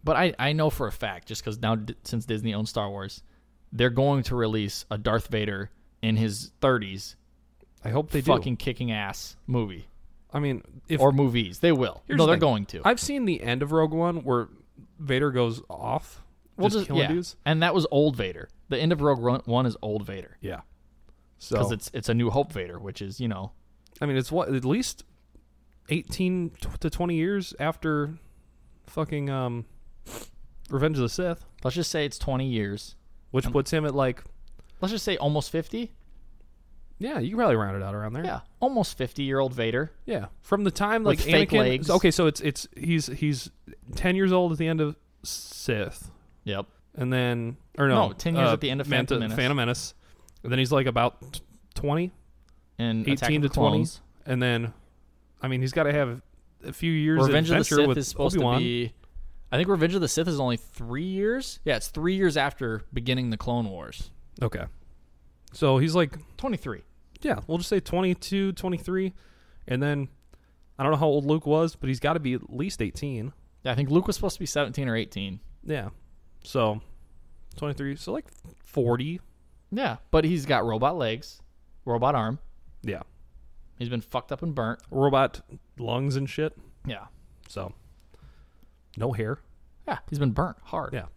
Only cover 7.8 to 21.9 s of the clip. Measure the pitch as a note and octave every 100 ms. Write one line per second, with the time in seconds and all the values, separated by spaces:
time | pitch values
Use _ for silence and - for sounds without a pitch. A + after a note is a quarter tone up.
7.8 | A#2 B2 D#3 D3+ C3 B2+ C3+ A#2 - B2
8.8 | B2 G#2+ G2 - - - - B2 G#2+ F2+
9.8 | - - - - _ C#3+ D3 B2+ - -
10.8 | - D#3+ C3+ C3+ C3+ A#2+ G2 F2+ E3+ C#3+
11.8 | A2+ - - C#3+ D#3 E3 D#3 G#2+ G2 E2+
12.8 | G3 A#3+ - C#4+ A3 D#3+ A#2 B2 C#3+ D#3+
13.8 | D#3 D#3+ E3+ E3+ C3+ A#2+ A2 - - -
14.8 | - - C#3+ C3 C#3+ B2+ A#2 A#2 - -
15.8 | A#2 B2+ - - - _ _ - G3+ G#3+
16.8 | F#3+ D3 B2+ E3+ E3+ - D3 D#3 E3+ F3
17.8 | D3+ C#3+ D3+ B2 F#2+ D#2+ - - - B2+
18.8 | D#3 D#3+ D3 C3 A#2+ B2 A#2+ A#2+ B2+ G#2
19.8 | G#2+ G#2+ G2+ G2 - - - - - -
20.8 | _ _ - - _ _ - A2 G#2 A2
21.8 | -